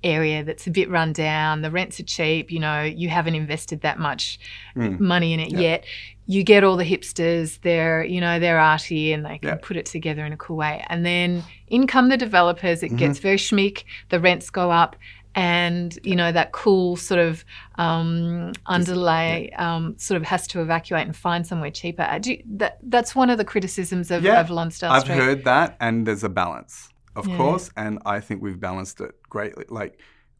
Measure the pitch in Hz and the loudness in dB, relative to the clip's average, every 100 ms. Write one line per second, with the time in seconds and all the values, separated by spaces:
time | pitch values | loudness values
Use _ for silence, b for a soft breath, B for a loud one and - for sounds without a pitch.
0 | 180 156 156 151 151 156 - 175 - 175 | 0 0 0 -2 -4 -8 -4 -2 0 0
1 | 160 151 156 156 156 156 156 170 185 - | 0 0 -2 0 0 -2 -2 -4 -6 -8
2 | 170 - 156 160 151 165 151 151 151 165 | -10 -4 0 0 -2 -4 -2 -2 -2 -4
3 | 170 170 165 160 151 156 - 156 151 151 | -2 0 0 -2 -4 -6 -8 -4 -4 -2
4 | 151 139 - - B B B - 226 92 | -4 -4 -8 -8 B B B -4 -4 0
5 | 196 175 165 165 156 160 170 165 - B | 2 2 0 -2 -4 0 0 0 -6 B
6 | B B - 190 190 208 196 185 165 190 | B B -2 0 8 8 8 4 0 -2
7 | - - 165 170 160 - 180 170 165 160 | -4 -2 0 0 -2 -4 0 2 2 0
8 | 160 180 175 170 170 165 156 156 - 156 | -2 -2 0 2 2 6 6 4 0 -2
9 | 156 156 151 151 151 151 - 175 - 160 | 0 -2 -4 -8 -6 -6 -6 -8 -6 -6
10 | 160 151 151 151 - 160 151 151 - 170 | -6 -4 -6 -10 -8 -4 -4 -4 -6 -2
11 | 175 175 175 175 165 B - 233 262 262 | 0 2 0 -2 -6 B 0 2 4 4
12 | 254 262 240 196 175 170 190 170 185 120 | 4 4 4 6 6 4 0 0 0 2
13 | 156 143 196 196 - 202 196 196 - B | 0 2 0 0 2 2 2 -2 -16 B
14 | B 180 180 180 - - 180 170 170 - | B 2 4 2 -2 -2 2 4 4 2
15 | B B - - 180 175 175 175 175 165 | B B -8 -2 0 2 0 -2 -4 -8
16 | - 180 170 170 - - 226 190 180 175 | -2 0 2 2 0 0 2 4 2 -2
17 | - 180 170 160 - B B - 170 165 | -2 2 2 0 -12 B B -4 0 0
18 | 165 165 170 175 170 - - 180 175 180 | 0 -2 -2 -4 -6 -10 -2 0 0 0
19 | 175 160 165 165 - - 170 165 165 - | 2 2 0 -2 -6 -6 -2 -2 -4 -6
20 | - 185 160 185 - 180 160 165 165 165 | -2 -2 0 -2 -2 -6 -2 -2 0 -2
21 | 160 156 180 170 170 175 151 - 175 170 | -2 -4 -2 -2 -2 -6 -6 -8 -10 -4
22 | 170 160 220 254 226 202 208 - 254 240 | -2 -2 -4 -6 -8 -4 -4 -4 0 0
23 | 233 262 247 233 208 214 185 - 175 180 | 2 2 2 2 0 -2 -2 -6 -4 -4
24 | 170 175 180 220 165 170 165 - 170 131 | -2 2 6 6 4 -2 -4 -4 2 2
25 | 131 135 131 139 131 131 165 - 117 113 | 4 2 2 2 4 4 2 0 -2 0
26 | 113 104 104 92 87 67 - - - _ | 0 -2 -2 -2 -4 -6 -14 -20 -20 _
27 | _ - 139 175 135 160 - - 107 107 | _ -10 -6 0 0 0 -4 -8 -6 -6
28 | 98 101 107 101 101 92 92 92 92 - | -4 -4 -4 -8 -8 -8 -6 -8 -10 -12
29 | - - _ 104 104 - - 113 101 _ | -14 -14 _ -8 -8 -10 -12 -8 -8 _
30 | b b b _ | b b b _